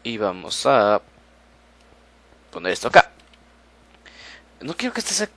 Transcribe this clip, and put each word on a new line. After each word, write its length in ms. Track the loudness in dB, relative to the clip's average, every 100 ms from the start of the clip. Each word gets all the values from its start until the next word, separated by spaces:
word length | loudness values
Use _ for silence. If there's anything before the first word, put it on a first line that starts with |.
Y 160 | -8 -4
vamos 480 | -4 -4 -10 -4 2
a 380 | 4 4 2 -2 _ _ _ _ _ _ _ _ _ _ _ _ _ _
poner 240 | -8 -6
esto 140 | -4 4
acá. 240 | 6 4 -6 -20 -20 _ _ _ _ _ -20 -20 -20 -20 -20 _ _
No 140 | -12 -8
quiero 160 | -6
que 100 | -6
este 120 | -6
sea 160 | -6 -6